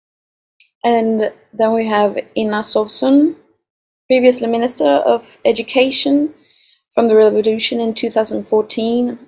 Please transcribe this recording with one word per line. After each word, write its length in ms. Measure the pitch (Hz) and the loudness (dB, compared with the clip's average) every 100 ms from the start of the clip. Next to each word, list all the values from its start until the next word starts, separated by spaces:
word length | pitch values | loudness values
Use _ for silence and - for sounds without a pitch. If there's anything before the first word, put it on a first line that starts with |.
| _ _ _ _ _ _ _ _ | _ _ _ _ _ _ _ _
And 480 | 233 233 226 220 214 - _ 214 | 0 0 0 -2 -2 -6 _ -2
then 140 | 220 | 0
we 140 | 226 226 | 0 0
have 260 | 208 208 - - - | 0 0 -2 -8 -4
Inna 240 | 214 208 | -2 -2
Sovsun, 760 | 220 220 214 - 262 277 311 - _ _ _ _ _ _ _ | -2 -4 -2 -2 2 4 2 -2 _ _ _ _ _ _ _
previously 380 | 262 247 254 233 | 2 4 2 -2
Minister 460 | 233 240 - 294 277 - | -2 -2 0 2 2 2
of 240 | 233 - - | -2 -4 -4
Education 880 | - 233 220 262 269 269 285 285 302 - _ _ - _ _ | -2 -2 -2 0 0 0 0 0 0 -6 _ _ -20 _ _
from 140 | - 233 | -2 2
the 80 | 214 | 4
revolution 640 | 214 208 214 220 - 240 | 4 2 -2 -2 -4 -4
in 120 | 226 | -4
two 180 | 226 233 220 | -4 -4 -2
thousand 280 | 220 214 | -2 -6
fourteen 760 | 202 214 214 - 220 240 247 240 | -2 -2 -2 -4 -2 -2 -4 -6